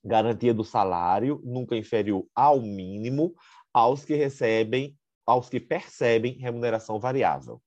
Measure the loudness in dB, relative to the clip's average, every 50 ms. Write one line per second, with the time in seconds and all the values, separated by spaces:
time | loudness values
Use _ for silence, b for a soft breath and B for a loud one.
0 | _ 2 2 2 2 2 0 2 2 2 2 2 -2 -2 0 0 0 0 0 -2
1 | 0 0 0 0 0 -2 -4 -6 -8 -8 -6 -6 -4 -4 -4 -6 -4 -2 -2 -2
2 | 0 0 -2 -2 -4 _ _ 2 4 4 4 4 2 -4 -8 -8 -10 -10 -8 -8
3 | -6 -4 -2 -2 -2 -2 -4 b b b b b b b _ 4 4 4 2 0
4 | -4 -4 0 0 0 -2 -2 -2 0 2 2 2 0 0 -2 -4 -4 -6 -12 _
5 | _ _ _ _ _ 0 0 0 0 -4 -8 -8 -4 _ -6 -6 -6 -10 -6 0
6 | 2 2 4 2 2 -2 -6 -6 -8 -8 -6 -4 -2 -2 -2 -2 -4 -6 -8 -4
7 | -4 -2 0 0 0 0 0 -2 -8 -16 -18 -18 _